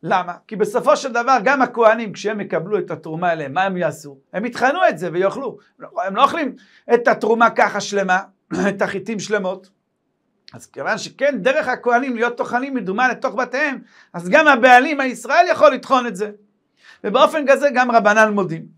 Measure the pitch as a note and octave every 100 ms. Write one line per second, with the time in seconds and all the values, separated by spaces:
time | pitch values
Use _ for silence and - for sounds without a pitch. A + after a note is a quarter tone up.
0 | D#3+ G3 F3 F3 _ G#3 G#3 A#3 B3+ C#4+
1 | C4+ A#3 A#3+ C4 G3+ C#4+ C4 - A3+ A3+
2 | A3 E3+ - A3 G3+ E3+ E3+ G#3 - D#3
3 | E3 D#3+ F3+ E3 C#3 D3 F#3+ F3+ E3 D3
4 | D3 C#3 _ F3+ A#3 A#3+ A#3+ D#4+ F#4 F#3+
5 | E3+ E3 G3 G3 C4+ - _ _ - -
6 | G3 G3 C#4 E4+ C#4 - _ _ - A#3
7 | A#3+ A3+ G#3+ A3+ A#3 A3+ G#3+ G3+ G3 G3+
8 | F#3+ F#3 G3 _ _ D#3+ G3 G3 G3 G3
9 | F#3+ A3 D#3+ G#3 F#3+ F#3 _ _ _ _
10 | _ _ _ _ _ B2 - - D3+ G#3
11 | D#3+ - C#4 C4 F#3+ D4 D4 B3 A#3+ A#3+
12 | C4+ A#3 A#3+ A#3+ B3 A#3+ C#4 C4 F#3 G3+
13 | B3+ A#3 C4 G3+ B3 B3+ D4 C4 - _
14 | _ F3 F3 C4+ D#4 C4+ B3+ B3 C#4+ C#4+
15 | C4 A3+ A3+ D4+ F4+ D#4+ D4+ C4 - B3+
16 | A#3+ F#3 G#3 G#3 _ _ _ _ _ -
17 | G3+ A3 D4+ D#4 C4+ C4 C#4+ A#3+ B3 A#3
18 | G#3 G#3 A3 G#3 F3+ D#3+ -